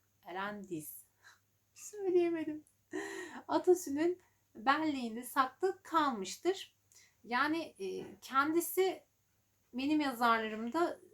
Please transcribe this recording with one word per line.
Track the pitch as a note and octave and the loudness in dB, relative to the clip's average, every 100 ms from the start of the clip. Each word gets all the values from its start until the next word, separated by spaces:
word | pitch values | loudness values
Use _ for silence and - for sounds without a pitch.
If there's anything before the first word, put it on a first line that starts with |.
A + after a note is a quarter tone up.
| _ _ | _ _
Erendiz, | F#3+ F3 G3+ G#3 F3+ E3+ D3+ - - _ - - | -12 -8 -6 -8 -8 -8 -10 -16 -20 _ -20 -20
<laughs> | _ _ _ | _ _ _
söyleyemedim. | - - G#4 F#4+ F4+ E4+ E4 D#4 D#4 - _ _ F#4 G4+ F#4+ E4+ - - | -20 -16 -4 2 4 4 0 -4 -6 -12 _ _ -10 -8 -10 -12 -14 -2
Atasü'nün | D#4 E4 F4+ - C#4 E4+ F4+ _ _ _ | 0 4 4 4 0 0 0 _ _ _
belleğinde | - A3 C#4+ D#4 C#4 A#3+ A3 | -4 2 2 2 -2 -4 -8
saklı | B3+ C#4+ C4 - F#4 F#4 | -4 0 0 2 -2 -2
kalmıştır. | - D#4+ D4 A3+ F#3+ - E4 F#4+ - _ _ - - _ | -2 2 2 0 -4 -4 -2 -2 -6 _ _ -20 -20 _
Yani, | G3+ A#3+ C#4+ E4 D#4 - | -4 0 2 0 -4 -8
e, | F#3+ F#3+ F#3 G3 | -8 -6 -10 -14
kendisi | - B3+ D4 E4 E4+ - F#4+ D#4+ _ _ _ _ _ _ _ | -2 0 2 2 0 2 2 2 _ _ _ _ _ _ _
benim | A#3+ C#4 D#4 | -4 2 2
yazarlarımda | C#4+ A#3 A#3+ A3+ A3 G#3+ A#3 D#4 E4+ - - | 2 2 4 4 0 -4 -4 0 0 0 -14